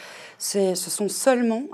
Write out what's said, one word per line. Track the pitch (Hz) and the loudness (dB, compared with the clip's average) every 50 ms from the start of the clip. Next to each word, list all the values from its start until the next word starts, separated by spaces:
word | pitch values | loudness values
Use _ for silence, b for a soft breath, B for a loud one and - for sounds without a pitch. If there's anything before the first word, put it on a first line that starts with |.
| B B B B B B B B | B B B B B B B B
c'est, | - - - 202 196 190 180 | -8 -2 0 2 2 2 2
ce | 180 - 170 | 0 -4 -6
sont | - - 208 190 | -4 -2 -2 -2
seulement, | 190 - - 262 262 247 247 226 226 226 277 - | -2 2 4 4 4 6 4 2 2 0 -4 -8